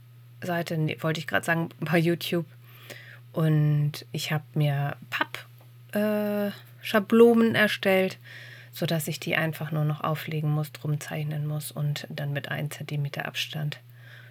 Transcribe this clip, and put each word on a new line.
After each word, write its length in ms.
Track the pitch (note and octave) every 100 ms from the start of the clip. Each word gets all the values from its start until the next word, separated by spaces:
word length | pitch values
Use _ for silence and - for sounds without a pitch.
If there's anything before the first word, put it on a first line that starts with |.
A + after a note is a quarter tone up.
| - - - -
Seite, 380 | F3+ E3+ E3+ E3
nee, 200 | D#3 -
wollte 180 | D#3+ E3
ich 60 | -
gerade 200 | - -
sagen, 240 | E3 E3 -
bei 180 | D3+ F3
YouTube. 480 | E3 E3+ - F3 D#3+ - - - - - - - -
Und 720 | - D#3+ D3+ D3+ D3 D3 - -
ich 200 | D#3 -
hab 120 | D#3 - D#3
mir 420 | D3 C#3+ C#3+ - -
Papp, 380 | - - - - - - - - G#3
äh, 560 | G#3+ G#3+ G#3 G#3 G3+ - - -
Schablonen 720 | - A3 G3 A3+ A#3 A3+ A3+ G#3+
erstellt, 640 | G#3 - G3 F#3+ F#3+ - - - - - -
sodass 360 | - F3 E3 D#3
ich 120 | D3+
die 160 | - -
einfach 360 | D#3+ D#3 D3+
nur 120 | D#3
noch 180 | D3+ D3+
auflegen 500 | D#3+ D3+ - D#3 D3+
muss, 200 | D3+ D3+
drum 280 | - D#3 D3+
zeichnen 480 | - D#3+ D3+ D3+ D3+
muss 240 | D3+ -
und 340 | D3 D3 D3 -
dann 240 | D3 C#3+
mit 160 | C#3+ -
ein 200 | D3 D3+
Zentimeter 560 | - D3+ D3 C#3+ D#3+ -
Abstand 540 | - - D#3 D3+ - - - - - -